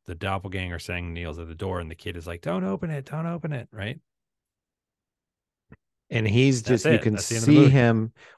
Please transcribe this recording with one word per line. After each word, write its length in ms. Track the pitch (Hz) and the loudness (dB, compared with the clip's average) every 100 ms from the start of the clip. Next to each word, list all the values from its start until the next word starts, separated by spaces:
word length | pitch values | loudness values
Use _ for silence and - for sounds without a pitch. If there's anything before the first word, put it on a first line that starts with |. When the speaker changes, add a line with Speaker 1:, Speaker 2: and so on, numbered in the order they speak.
| - | -16
Speaker 1:
the 80 | |
doppelganger 640 | 85 101 95 95 95 92 85 | -10 -6 -6 -6 -8 -8 -8
Sam 340 | - 87 87 | -8 -8 -8
Neill's 260 | 82 85 80 | -8 -10 -10
at 100 | 82 | -12
the 60 | |
door, 260 | 80 95 90 | -10 -8 -6
and 100 | 80 | -8
the 40 | 80 | -12
kid 200 | - 85 | -12 -12
is 100 | 82 | -12
like, 140 | 87 | -10
"Don't 240 | 151 185 | -6 -4
open 260 | 190 196 170 | -4 -6 -6
it, 160 | 147 135 | -8 -10
don't 200 | 151 165 | -8 -8
open 260 | 170 165 | -8 -8
it," 160 | 143 - | -10 -10
right? 260 | 107 101 143 _ _ _ _ _ _ _ _ _ _ _ _ _ _ _ _ _ - _ _ _ | -10 -10 -10 _ _ _ _ _ _ _ _ _ _ _ _ _ _ _ _ _ -20 _ _ _
Speaker 2:
And 160 | 120 110 | -2 2
he's 340 | 110 135 127 | 4 4 2
Speaker 1:
That's 200 | 110 123 | 2 2
Speaker 2:
just, 80 | 156 | 4
you 60 | 143 | 2
Speaker 1:
it. 40 | |
Speaker 2:
can 120 | 113 | 2
Speaker 1:
That's 140 | 104 - | -2 -2
the 60 | 117 | 0
end 60 | |
of 40 | 113 | 6
the 60 | |
Speaker 2:
see 60 | 147 | 8
Speaker 1:
movie. 80 | 135 | 8
Speaker 2:
him, 420 | 135 120 113 110 - - | 8 6 4 0 -8 -20